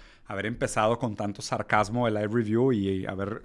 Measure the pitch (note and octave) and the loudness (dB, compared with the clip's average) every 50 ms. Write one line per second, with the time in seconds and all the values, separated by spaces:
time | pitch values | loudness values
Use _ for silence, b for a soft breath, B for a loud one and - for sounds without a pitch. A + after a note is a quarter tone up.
0 | B B B B B B G#2 F#2+ G2 A2 A#2+ - - A2+ - A#2+ G#2+ A2 A#2+ A#2 | B B B B B B -8 -6 -4 -4 -4 -2 -4 -2 2 2 4 4 2 2
1 | - A#2 G#2 - G#2 G2+ G2+ - - - B2+ A2 G2+ - - A2 G#2 G2 A2+ B2 | 0 -2 -2 -2 -4 -4 -6 -6 -6 -4 -4 -4 -2 2 2 2 2 2 0 0
2 | B2 A#2 G#2+ G#2 G#2+ G#2 G#2+ A#2+ A2+ G#2 G#2+ A#2 B2+ C3+ B2+ G#2+ G2 F#2+ F#2+ F#2+ | 0 2 0 0 0 0 0 0 0 2 2 4 4 4 4 2 2 0 0 -2
3 | F#2 G2+ G2 F#2+ G2 G2 A2 - - | -2 -4 -4 -4 -4 -6 -6 -8 -10